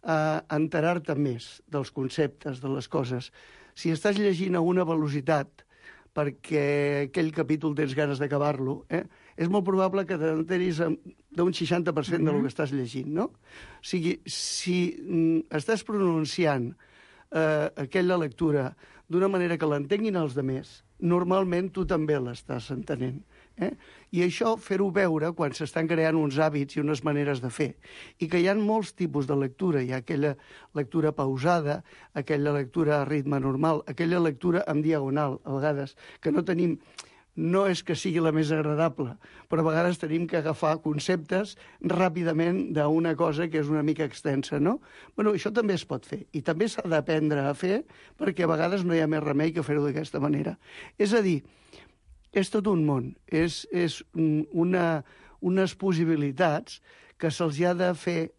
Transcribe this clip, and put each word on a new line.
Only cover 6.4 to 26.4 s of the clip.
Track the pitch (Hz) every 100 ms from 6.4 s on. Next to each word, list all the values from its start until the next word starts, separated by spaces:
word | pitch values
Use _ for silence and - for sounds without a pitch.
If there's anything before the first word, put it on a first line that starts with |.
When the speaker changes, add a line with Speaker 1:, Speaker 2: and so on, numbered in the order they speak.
| - 151 143 143 143 143 143
Speaker 1:
aquell | 180 160
capítol | 151 156 156 156
tens | 147 147
ganes | 131 147 135
d'acabar-lo, | 143 143 143 139 131 160 -
eh, | 160 185 - - -
és | 170
molt | 202 185
probable | 190 190 190 180
que | 180
t'enteris | 160 160 160 185 185 156
en, | 165 - - - _
d'un | - 180
seixanta | 170 165 175 170
per | 151
cent | 139 170
de | 160
lo | 143
Speaker 2:
Mhm. |
Speaker 1:
que | -
estàs | - 147
llegint, | 139 123 131 143
no? | 156
O | 240 - _ - - -
sigui, | - 185 165 - -
si, | - - - - 180 175 -
mm, | 175 175 165 165 -
estàs | 156 143 220
pronunciant, | - 208 190 165 156 - 165 139 120 - - - - - -
eh, | 160 160 156 156 -
aquella | 139 190 180 180
lectura | 156 117 160 147 127 - - - _
d'una | 165 196
manera | 190 175 165
que | 160
l'entenguin | 147 139 202 220 185
els | 156 127
demés, | 135 131 - - _ _
normalment | 170 175 180 185 190 175 185
tu | 190
també | 170 160 156 147
l'estàs | 123 120 - 127 110
entenent, | 131 - 139 127 135 - - - -
eh? | 190 - - - -
I | 170
això, | 180 - 233 220
fer-ho | - 190 196
veure | 185 190 160 156
quan | 170 151
s'estan | 131 156 - 160
creant | 165 160 165
uns | 151
hàbits | 135